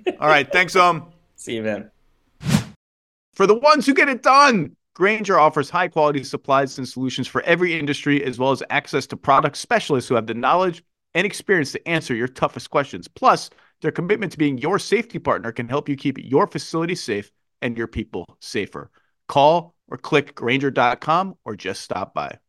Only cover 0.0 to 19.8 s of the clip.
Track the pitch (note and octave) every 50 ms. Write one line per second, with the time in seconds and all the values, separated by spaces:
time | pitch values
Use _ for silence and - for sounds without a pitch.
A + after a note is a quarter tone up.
0 | - F#4 - - C#3+ D3+ D#3 C#3+ C3+ - F#3 F3+ F3+ E3 - F#3+ F3+ F3 E3+ D3+
1 | - - _ _ _ _ _ - - - A#2+ A2+ G#2+ G#2+ G#2 G#2 G#2+ - _ _
2 | _ _ _ _ _ _ _ _ - - - - - - - _ _ _ _ _
3 | _ _ _ _ _ _ _ - G3 F#3 G#3+ A#3 C#4 D4 D4+ D4 G#3 C#4 C4+ F4+
4 | D4+ C#4 C4 - - C#4+ C4 C#4+ D4 C#4+ A#3 F#3 D3 - - _ _ _ _ -
5 | F3 G3+ A3 G#3+ G3+ G3 F#3+ D#3+ D3+ D#3 D#3 D3+ C#3+ - - F3+ F#3 E3+ - E3
6 | D3+ D3 C#3+ C#3 B2 - - C3+ - - C3+ C3+ C#3 C3+ - - B2+ - - C3
7 | C3 B2+ - C#3 B2 - - B2+ - - E3+ E3+ F3+ F3 E3 D#3+ C#3+ C#3+ C#3 -
8 | - D3 C#3+ C#3+ - C3 A#2+ A#2 C3 C3+ C3+ - - - C3 C#3+ - - - C#3
9 | - - - C3+ - D3 C#3 C3+ D#3 C#3+ - - - - - G#3+ - - D3 B2
10 | A2+ - B2+ A2+ A2 A2+ A2 A#2 B2 C3 D#3+ F3+ F#3 F3+ E3 - - _ _ _
11 | _ _ - E3 F#3+ G3+ - - - - G3 E3+ C#3 - - - - D#3+ E3+ D#3+
12 | E3 - B2+ A2 A#2+ B2+ - - E3 C#3+ - D3+ - - - D3 C#3 - - F2+
13 | F2 - _ - C4 A#3+ F#3 D#3+ - - - _ _ _ _ _ - D#3 - -
14 | F3+ F3 G#3+ A#3 G3+ F3+ - - D3+ D3 C3+ A#2+ C3 D#3+ G3+ F3+ - - G3 A#3
15 | A3+ - - E3 - C#3+ G#2+ F2+ F#2+ A#2 A2+ - A#2 A#2 C3 D3 D3+ D3 C#3 C3+
16 | - C#3 C3 - - A2+ C3 D#3 G#3 G3+ - D3 - - - D#3+ E3 E3+ F#3 -
17 | - - G#2 G2+ G2+ - _ _ _ _ _ _ - B2 A#2 A#2 A#2 - - A#2
18 | G#2+ - - F#2 E2+ - _ _ - - - G#2+ F#2 - - D2+ C#2 - _ _
19 | _ _ _ _ _ - - C#3+ C#3 D3+ E3 F3 E3 - _ _